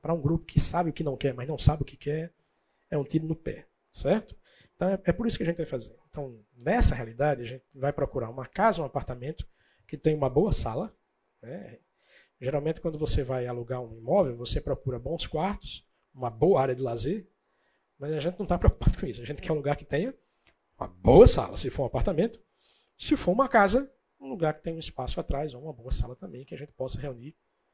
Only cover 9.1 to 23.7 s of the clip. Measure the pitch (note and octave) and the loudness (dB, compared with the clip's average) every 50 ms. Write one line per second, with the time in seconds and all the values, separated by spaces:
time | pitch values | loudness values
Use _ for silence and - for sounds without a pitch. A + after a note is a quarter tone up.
9.1 | B2 B2 B2 D3 D#3 - - - _ _ _ _ _ _ _ - D3+ C#3 - D#3 | -10 -10 -10 -10 -8 -10 -12 -14 _ _ _ _ _ _ _ -14 -8 -2 0 0
10.1 | D3+ D3+ C#3+ B2+ B2+ D#3 G3+ G3+ - - - A#2+ A2 C#3+ G#3+ G#3+ - _ _ _ | 2 2 0 2 2 2 2 2 2 0 -2 -2 -4 -6 -6 -8 -10 _ _ _
11.1 | _ _ _ _ _ _ A2+ A#2 D3+ G3 - - - - _ _ _ _ _ _ | _ _ _ _ _ _ -18 -16 -14 -14 -16 -16 -20 -20 _ _ _ _ _ _
12.1 | _ - _ _ _ - B2 C3 D3+ C#3+ D3 D#3 D#3+ - - E3 D3+ D3+ D#3 - | _ -20 _ _ _ -10 -4 -2 -2 -2 -2 -2 -4 -4 -4 -6 -4 -2 -2 0
13.1 | - D3+ C3 B2+ C3 B2+ B2 B2 B2 A#2+ A#2 A2+ C3 B2 B2 A2+ A2+ A2+ A2+ B2 | 0 0 0 0 -2 -4 -4 -4 -6 -6 -6 -6 -6 -6 -8 -10 -14 -10 -2 2
14.1 | - - D#3+ C3 A#2+ A#2 B2 - - C#3+ - - - - - C3+ B2 A#2+ A#2+ C3+ | 4 4 4 2 0 -6 -4 -4 -2 -2 -2 -2 -4 -4 -4 -6 -6 -6 -6 -6
15.1 | E3+ E3 - - - D3+ F3 G3+ G3+ - - - - - - _ _ _ _ _ | -6 -6 -6 -6 -4 -2 -2 -2 -4 -6 -8 -12 -14 -14 -16 _ _ _ _ _
16.1 | - C3 B2+ A#2+ A2+ A2 D3 F3+ G3 C#3 C3+ C3+ B2+ B2+ C3 A#2+ A#2 A2+ A2+ D3 | -12 -8 -8 -6 -2 2 4 4 6 4 4 2 0 -2 -4 -4 -4 -4 -2 -4
17.1 | G3 A3 - _ _ _ _ _ _ _ _ _ _ _ _ _ _ - C#3 D3 | -4 -4 -8 _ _ _ _ _ _ _ _ _ _ _ _ _ _ -10 -8 -6
18.1 | D#3 D3 C3+ F3 F3+ - G3+ - F3 F3 - - - - - - - - F#3+ C#3 | -4 -4 -4 -4 -4 -4 -2 -2 0 2 4 4 4 4 4 2 2 2 0 -6
19.1 | G2 - A#2+ - D3 - - - D#3+ D3+ C3+ C#3+ C#3+ - - - C#3+ D3+ G3+ C4+ | -6 -6 -8 -10 -10 -6 -2 -2 -2 0 0 0 -2 -2 -4 -2 -2 -2 0 -2
20.1 | - - _ _ _ _ _ _ _ _ _ _ _ - - - - - - - | -4 -10 _ _ _ _ _ _ _ _ _ _ _ -10 -10 -10 -8 2 6 10
21.1 | C3+ F3+ B3 - - C#3 A#2 - - - - B2+ - - C3 A2+ - B2+ - G#3 | 12 12 12 12 10 6 0 -4 -4 -6 -6 -4 -4 -4 -4 -2 0 0 0 0
22.1 | E3+ D3+ G#3 A#3 - - _ _ _ _ _ _ _ _ _ _ _ - - - | 2 2 0 0 -2 -8 _ _ _ _ _ _ _ _ _ _ _ -8 -2 0
23.1 | D4+ - - C4+ C4 B3 C4+ B3+ - A3 G3+ F#3+ | 0 2 2 2 2 2 2 4 6 6 6 6